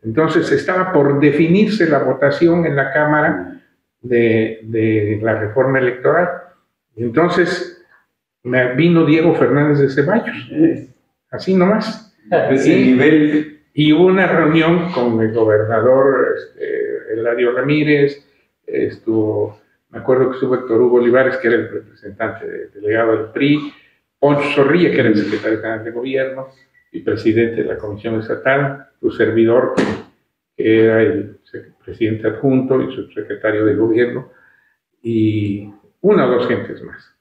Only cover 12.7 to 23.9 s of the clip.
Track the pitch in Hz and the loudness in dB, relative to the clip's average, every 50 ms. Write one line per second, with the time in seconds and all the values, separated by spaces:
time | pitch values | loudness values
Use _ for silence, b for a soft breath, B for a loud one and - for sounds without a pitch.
12.7 | 147 131 127 127 127 123 131 151 156 156 151 151 151 151 151 - - - _ _ | 4 4 4 4 4 4 4 4 4 4 2 2 0 -2 -4 -4 -14 -20 _ _
13.7 | _ 147 151 151 151 160 180 185 185 196 185 170 - 165 160 151 160 160 160 160 | _ 0 2 2 4 4 4 4 4 4 2 2 2 2 2 2 2 2 2 2
14.7 | 170 180 170 - - 135 123 120 113 110 110 110 113 117 110 107 107 107 110 110 | 2 0 0 -2 -4 -2 -2 0 0 0 0 0 0 0 2 2 2 2 0 0
15.7 | 117 110 110 127 127 135 135 139 135 127 - - - - - - _ - - - | 0 0 2 4 4 4 4 2 2 2 0 -2 -2 -6 -8 -16 _ -10 -8 -6
16.7 | - - 58 - 60 - - - 107 113 113 120 120 127 123 120 127 - 127 143 | -4 -4 -4 -6 -6 -8 -8 -8 -6 -4 -2 -2 -2 0 0 0 0 0 0 0
17.7 | 147 151 147 143 147 143 139 139 - - _ _ _ _ _ _ _ _ _ - | 0 0 2 2 2 2 2 0 0 -6 _ _ _ _ _ _ _ _ _ -8
18.7 | - - - - 110 - _ 113 110 110 107 107 107 104 104 107 - - _ _ | -4 -4 -4 -4 -6 -8 _ -2 0 0 0 0 -2 -2 -4 -6 -8 -16 _ _
19.7 | _ _ _ _ _ 117 113 131 131 131 131 127 - - - 123 127 120 - - | _ _ _ _ _ -12 -2 0 2 2 2 0 -2 -4 -2 -2 -2 -2 -2 0
20.7 | 113 113 123 120 123 123 120 120 120 131 131 127 - - - 117 120 110 104 - | 2 2 4 4 4 4 4 4 4 4 2 2 -2 -2 0 0 0 0 -2 -4
21.7 | - 104 - - _ _ - 104 101 - 113 104 98 - - - 85 - - - | -10 -12 -12 -14 _ _ -18 -18 -10 -8 -8 -8 -8 -10 -12 -12 -12 -12 -14 -16
22.7 | _ 101 104 104 107 113 117 113 113 - - - - 135 139 143 147 151 - B | _ -8 -4 -2 -2 0 0 0 0 0 -2 -6 -4 -2 0 2 0 0 -2 B
23.7 | B B B B | B B B B